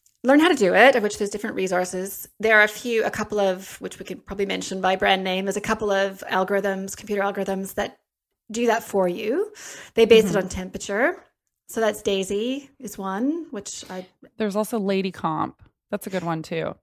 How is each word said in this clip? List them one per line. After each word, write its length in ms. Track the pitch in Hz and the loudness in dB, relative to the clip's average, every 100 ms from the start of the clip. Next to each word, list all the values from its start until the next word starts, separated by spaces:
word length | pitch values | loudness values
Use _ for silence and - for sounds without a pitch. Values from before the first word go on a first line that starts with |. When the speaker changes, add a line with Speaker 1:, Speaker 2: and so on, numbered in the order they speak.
| _ _ | _ _
Speaker 1:
learn 160 | 240 294 | 4 6
how 80 | 330 | 6
to 60 | |
do 180 | 330 190 | 4 4
it, 220 | 180 254 | 8 8
of 80 | 262 | 8
which 160 | 208 - | 2 -2
there's 120 | 202 | -4
different 260 | 208 220 196 | -4 -8 -4
resources. 720 | 185 180 180 185 190 - - - | 0 0 -2 -4 -8 -10 -16 -2
There 200 | 214 214 | 4 6
are 40 | |
a 60 | 214 | 6
few, 360 | - 247 226 | 2 -2 0
a 60 | - | 0
couple 280 | - 214 208 | -4 -4 0
of, 380 | 196 185 190 - | 0 0 -8 -12
which 180 | 185 - | -12 -12
we 60 | |
could 200 | 190 185 | -12 -12
probably 220 | - 196 196 | -10 -6 -4
mention 340 | 185 - 190 | -4 -6 -2
by 140 | 185 190 | 0 2
brand 280 | 202 190 | 2 2
name, 200 | 190 185 | 0 -2
there's 120 | 196 214 | -2 -4
a 40 | |
couple 300 | 208 220 214 | -2 -2 0
of 320 | 196 196 190 - | 0 0 -4 -4
algorithms, 680 | 185 190 196 196 190 190 - | -2 0 0 0 -4 -8 -10
computer 240 | 208 202 | -6 -2
algorithms 520 | 196 202 196 190 190 | -2 -2 -4 -4 -6
that 240 | - 233 - _ _ _ _ - | -6 -8 -8 _ _ _ _ -10
do 160 | 226 240 | -2 2
that 160 | 226 | 0
for 240 | - 202 185 | 0 0 0
you. 440 | 180 214 294 427 - - - - | 0 -2 -2 -4 -8 -18 -18 -4
They 120 | - 226 | 2 8
base 180 | 226 | 8
it 40 | 208 | 6
Speaker 2:
Mm-hmm. 80 | 202 | 2
Speaker 1:
on 100 | 185 | -2
temperature. 760 | 190 185 190 - 202 285 370 - _ _ _ - | -6 -8 -10 -4 0 0 -2 -12 _ _ _ -10
So 120 | - | -2
that's 200 | 220 214 | -2 0
Daisy 680 | - 196 190 202 240 269 285 _ | -2 -2 -2 -2 -2 -6 -10 _
is 180 | 240 - | -16 -10
one, 520 | 190 190 262 339 302 | -6 -4 -2 -4 -6
which 340 | 208 - - - | -12 -12 -14 -12
I 160 | 185 185 _ - - | -14 -14 _ -16 -6
Speaker 2:
There's 180 | 214 202 | -2 -2
also 220 | 214 226 | -2 -2
Lady 320 | 196 190 190 | 0 0 -2
Comp. 500 | - 165 156 - - - _ - | -2 -2 -2 -4 -8 -20 _ -8
That's 160 | 208 - | -8 -4
a 40 | |
good 140 | 185 | -6
one 180 | 170 160 | -4 -4
too. 340 | 156 165 156 - | -4 -4 -6 -8